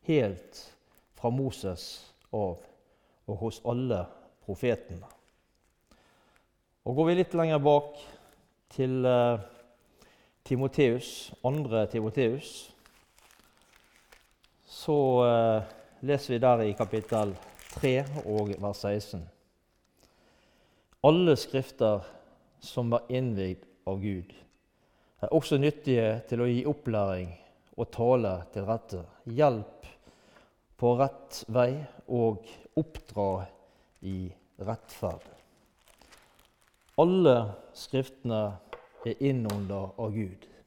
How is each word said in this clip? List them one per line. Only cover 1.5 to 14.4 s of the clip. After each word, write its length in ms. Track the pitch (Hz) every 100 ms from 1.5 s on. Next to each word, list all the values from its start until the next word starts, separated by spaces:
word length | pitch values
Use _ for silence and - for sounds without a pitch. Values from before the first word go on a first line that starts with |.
| - 98 90 - - - _ _
av 280 | 110 98 85 - _ _ _ _ _ -
og 60 | 104
hos 240 | 113 - 120
alle 360 | 120 127 104 87 - - _
profetene. 640 | - 95 123 113 - 85 - - _ _ _ _ _ _ _ _ _ _ _ _ _ _ _ _
Og 140 | - 127
går 140 | 165
vi 20 | 180
litt 140 | 180 170
lenger 220 | 165 156
bak 360 | 143 147 143 - - - - _ _ _ _
til, 300 | - 131 131 127
eh, 340 | 123 120 117 104 - - _ _ _ - _ _ _
Timoteus, 920 | - 123 135 - 135 120 - - - -
andre 420 | 123 147 139 110 104
Timoteus, 840 | 117 110 107 120 131 - - - - _ _ _ _ _ _ _ _ _ _ _ _ _ - _ _